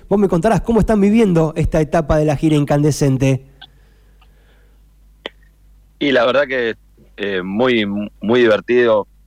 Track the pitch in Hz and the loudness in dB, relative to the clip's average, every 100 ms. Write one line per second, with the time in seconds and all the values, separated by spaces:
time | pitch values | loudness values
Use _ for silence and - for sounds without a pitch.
0 | - 202 196 175 208 185 - 226 170 214 | -4 0 0 0 0 0 0 0 2 2
1 | 202 220 214 165 160 160 147 160 156 170 | 2 2 2 2 0 -2 -2 -2 0 -2
2 | 147 156 151 143 156 151 143 147 147 135 | 0 0 0 0 0 0 0 0 0 0
3 | 143 131 135 131 - - - _ _ _ | 0 0 0 -2 -6 -20 -20 _ _ _
4 | _ _ _ _ _ _ _ _ _ _ | _ _ _ _ _ _ _ _ _ _
5 | _ _ - - _ _ _ _ _ _ | _ _ -20 -20 _ _ _ _ _ _
6 | 143 131 120 127 143 131 117 107 _ _ | -2 0 2 0 -2 -2 -4 -6 _ _
7 | - - 101 95 92 101 127 117 101 101 | -20 -10 -6 -6 -6 -2 0 0 -2 -6
8 | 104 - 101 123 117 101 - 123 120 107 | -10 -8 -2 2 2 2 0 0 2 2
9 | 98 _ | -2 _